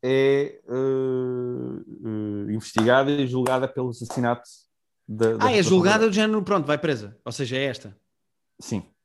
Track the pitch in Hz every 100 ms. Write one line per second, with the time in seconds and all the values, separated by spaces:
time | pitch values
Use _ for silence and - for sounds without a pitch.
0 | 127 135 135 139 143 - - 127 135 135
1 | 131 127 127 123 123 123 127 127 - -
2 | 113 107 107 104 104 107 - - 110 127
3 | 139 143 131 127 127 127 131 - 127 120
4 | 110 - 120 120 - - _ _ _ _
5 | - 107 113 113 247 220 170 185 175 214
6 | 220 196 214 214 185 196 143 147 160 131
7 | 104 110 - 117 131 131 139 123 107 101
8 | _ _ _ _ _ _ - 107 87 _